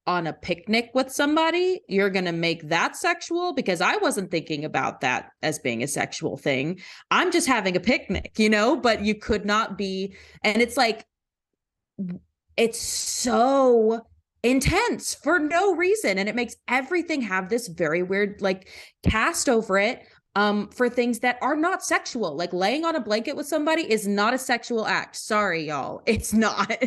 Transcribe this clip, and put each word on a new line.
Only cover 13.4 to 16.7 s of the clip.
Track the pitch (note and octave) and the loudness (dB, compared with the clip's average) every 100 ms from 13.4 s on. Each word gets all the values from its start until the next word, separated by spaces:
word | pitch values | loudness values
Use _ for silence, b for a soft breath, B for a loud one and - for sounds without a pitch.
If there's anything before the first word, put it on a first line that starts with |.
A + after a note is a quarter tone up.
| B3 C#4 C4 A#3 A3 A3+ - _ _ _ | 4 6 6 6 4 0 -6 _ _ _
intense | A#3 C4 C4+ E4 A#4 - - | 2 2 4 2 2 -2 -6
for | - C4+ F4 | -4 0 2
no | D4+ E4+ G4+ | 2 2 2
reason. | E4 F4+ A4 C#4+ F#3+ | 2 2 2 0 0
And | G3+ | -2
it | |
makes | A3+ A#3 - | -2 -4 -8
everything | - | -4